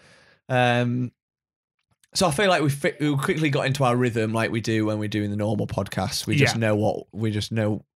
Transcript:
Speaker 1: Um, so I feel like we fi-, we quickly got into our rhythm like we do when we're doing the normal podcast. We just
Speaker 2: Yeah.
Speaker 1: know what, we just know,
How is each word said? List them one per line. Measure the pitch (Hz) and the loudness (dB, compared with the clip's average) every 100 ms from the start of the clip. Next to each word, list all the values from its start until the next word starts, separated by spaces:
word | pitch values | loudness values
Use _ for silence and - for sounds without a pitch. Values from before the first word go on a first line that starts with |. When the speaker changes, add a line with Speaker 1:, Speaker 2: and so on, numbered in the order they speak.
| - - _ _ - | -20 -20 _ _ -2
Speaker 1:
Um, | 127 123 120 123 123 123 _ _ _ _ _ _ _ _ _ _ | 2 2 2 0 -2 -4 _ _ _ _ _ _ _ _ _ _
so | - 180 | 0 0
I | |
feel | 139 196 | 2 2
like | 165 | 4
we | 151 | 2
fi-, | 139 175 - | 0 -4 -2
we | 147 143 | -2 0
quickly | 190 151 156 | -2 0 0
got | 135 131 | 0 0
into | 139 | 0
our | 123 123 | 2 2
rhythm | 123 110 110 | 2 0 0
like | 113 98 | 0 0
we | 110 | -2
do | 113 110 107 | 0 0 0
when | 107 | -2
we're | 107 | -2
doing | 107 104 | -2 -2
the | 104 | -2
normal | 107 107 107 | -2 -2 -2
podcast. | 101 101 101 92 - - | -4 -4 -4 -4 -4 -2
We | 147 | 2
just | 120 117 | 2 2
Speaker 2:
Yeah. | |
Speaker 1:
know | 110 104 | 2 2
what, | 107 - - | 0 -2 -8
we | 98 110 | -6 -4
just | 104 - | -2 -4
know, | 110 107 104 - | -2 0 -2 -8